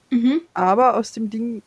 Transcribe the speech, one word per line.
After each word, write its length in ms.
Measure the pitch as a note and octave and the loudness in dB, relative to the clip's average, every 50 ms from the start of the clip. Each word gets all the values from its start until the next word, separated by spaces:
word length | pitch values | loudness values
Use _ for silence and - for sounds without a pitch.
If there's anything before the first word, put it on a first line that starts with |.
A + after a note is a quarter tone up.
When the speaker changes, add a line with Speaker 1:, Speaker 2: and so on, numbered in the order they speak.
| _ _ | _ _
Speaker 1:
Mhm. 320 | C4 A#3+ A#3 B3+ C#4+ E4 E4 - - | 0 2 2 2 2 0 -4 -6 -4
Speaker 2:
Aber 420 | - F#3 F#3 G3 A3+ B3+ B3+ A3+ | 0 0 2 4 4 4 4 2
aus 140 | A3 A3 - | 0 -2 -6
dem 160 | - A3 A3+ G3+ | -6 -8 -8 -6
Ding 340 | G#3 A3 A#3 A#3+ A#3 G#3 - | -6 -6 -6 -6 -8 -10 -12